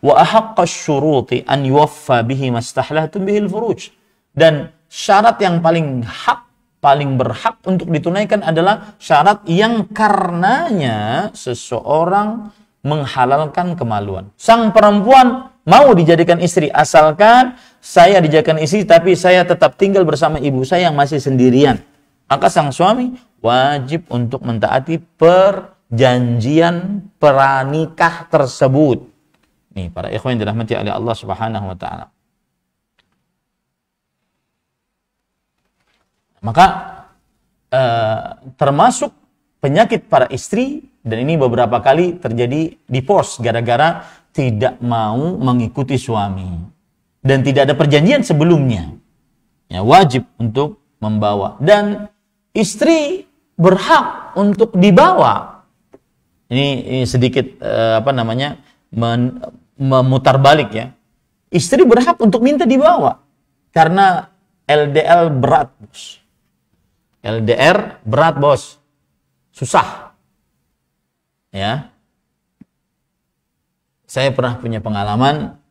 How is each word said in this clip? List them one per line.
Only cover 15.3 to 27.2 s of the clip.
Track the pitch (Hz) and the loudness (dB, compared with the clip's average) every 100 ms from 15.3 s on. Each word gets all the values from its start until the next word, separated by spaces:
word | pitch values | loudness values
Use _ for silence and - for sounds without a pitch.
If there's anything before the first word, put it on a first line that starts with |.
| 240 - _ | 0 -12 _
mau | - 208 285 185 | 4 6 8 6
dijadikan | 160 165 170 170 | 4 4 4 2
istri, | 175 180 151 | 0 -2 0
asalkan | - 151 165 156 156 208 247 254 - _ _ | 0 4 4 4 4 6 6 4 -4 _ _
saya | - - 175 196 | -2 4 6 6
dijadikan | 156 156 156 156 | 4 2 2 -2
istri, | 156 208 196 | -2 -2 4
tapi | 170 175 180 | 4 4 2
saya | 180 180 | 4 2
tetap | 170 165 190 - | 2 2 0 2
tinggal | 196 196 165 | 0 2 0
bersama | 147 160 156 | 0 -2 -2
ibu | 143 131 | -2 -2
saya | 131 180 175 | -2 0 0
yang | 147 | 0
masih | 143 147 | -2 -2
sendirian. | 135 131 127 123 143 110 - _ _ _ _ | -2 2 4 4 2 0 -8 _ _ _ _
Maka | 143 196 | 0 0
sang | 175 151 | 0 -2
suami | 127 175 240 254 247 _ _ | 0 0 0 -4 -10 _ _
wajib | 113 123 135 147 127 160 - | -2 0 0 -2 -6 -8 -6
untuk | 120 117 131 127 | -6 -4 -6 -6
mentaati | 113 - 131 135 165 - _ | -4 -2 -2 -4 -8 -10 _
perjanjian | 160 180 190 190 - _ _ 117 127 123 123 117 113 156 170 170 185 202 - | 4 4 2 0 -10 _ _ 0 2 2 -2 -2 0 2 0 -2 -6 -8 -10
pranikah | _ | _